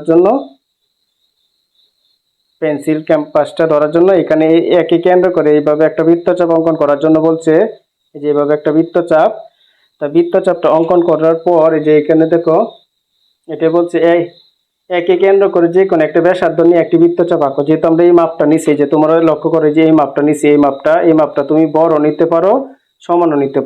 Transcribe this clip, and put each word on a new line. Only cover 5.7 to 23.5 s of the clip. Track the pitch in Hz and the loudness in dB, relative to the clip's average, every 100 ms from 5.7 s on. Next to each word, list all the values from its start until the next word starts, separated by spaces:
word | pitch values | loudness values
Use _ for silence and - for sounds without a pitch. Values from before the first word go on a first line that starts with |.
| 151 | 0
একটা | 156 160 160 | 0 0 0
বৃত্তচাপ | 170 180 175 170 165 | 0 0 -2 0 0
অঙ্কন | 165 151 | 0 0
করার | 143 143 | -2 0
জন্য | 156 160 165 | 0 2 0
বলছে। | 160 160 160 220 - _ _ _ | -2 0 0 0 -6 _ _ _
এই | 147 | -8
যে | 147 | -4
এইভাবে | 147 143 | -2 -2
একটা | 151 156 | -2 0
বৃত্তচাপ, | 156 170 175 175 156 165 - - _ _ _ _ - | -2 0 -2 0 0 0 -2 -16 _ _ _ _ -12
তা | 147 | -4
বৃত্তচাপটা | 165 175 190 185 170 147 160 | -2 0 -2 -2 -2 0 0
অঙ্কন | 165 180 170 | 0 0 0
করার | 156 160 165 | 0 0 0
পর | 175 165 160 156 | 0 2 2 0
এই | 151 | 2
যে | 151 | 0
এখানে | 147 160 160 | 2 0 2
দেখো | 170 170 170 226 - _ _ _ _ _ _ - | 0 0 0 -2 -8 _ _ _ _ _ _ -14
এটা | 156 160 | -4 -2
বলছে | 170 175 170 170 | 0 -2 0 0
এই | 170 170 - _ _ _ _ - | 0 -4 -12 _ _ _ _ -8
একে | 175 175 175 | -4 -2 0
কেন্দ্র | 196 196 190 | 2 2 2
করে | 185 170 185 | 0 0 0
যে | 190 | 0
কোনো | 165 | 0
একটা | 151 175 170 | 0 0 0
ব্যাসার্ধ | 180 170 160 170 | 0 -2 0 2
নিয়ে | 170 | 2
একটি | 160 165 | 2 2
বৃত্তচাপ | 170 180 175 160 | 2 0 -2 -2
আঁকো। | 139 147 143 | -2 -2 -2
যেহেতু | 156 165 | 0 0
আমরা | 165 | 2
এই | 175 170 | 4 4
মাপটা | 165 - 151 | 2 0 0
নিছি, | 156 156 143 | 0 0 -2
যে | 143 | 0
তোমরা | 151 156 165 165 | 0 2 2 0
লক্ষ্য | 151 156 | -2 -2
করো | 165 151 156 | 0 0 2
যে | 160 | 2
এই | 156 | 2
মাপটা | 135 147 | 0 -2
নিছি, | 147 147 147 | -2 0 2
এই | 147 | 2
মাপটা, | 143 139 151 170 170 | 0 -2 -2 0 2
এই | 160 | 2
মাপটা | 147 147 139 | 0 -2 -2
তুমি | 156 160 156 | 0 0 0
বড় | 165 151 151 | 0 0 0
নিতে | 151 160 | 0 0
পারো, | 165 190 269 - - _ _ | 0 0 -2 -4 -16 _ _
সমানও | - 175 170 143 | -4 -2 0 0
নিতে | 139 | -2